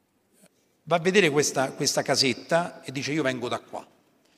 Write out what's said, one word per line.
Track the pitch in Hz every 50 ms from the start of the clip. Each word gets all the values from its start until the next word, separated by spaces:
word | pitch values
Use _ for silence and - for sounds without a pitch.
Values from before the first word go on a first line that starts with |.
| _ _ _ _ _ _ _ _ _ _ _ _ _ _ _ _ _
va | 151 165
a | 175
vedere | 160 190 185 208 180 151
questa, | 139 151 139 - 120 139 131 135 -
questa | - 147 131 - 151 127
casetta | - 139 117 139 131 113 - - - 170 165 175 170 - - -
e | - 131
dice: | 143 120 127
"Io | 151 160
vengo | 139 131 127 123 117 120
da | 113 104
qua". | - - - 87 - - _ _ _ _ _ _ _ _ _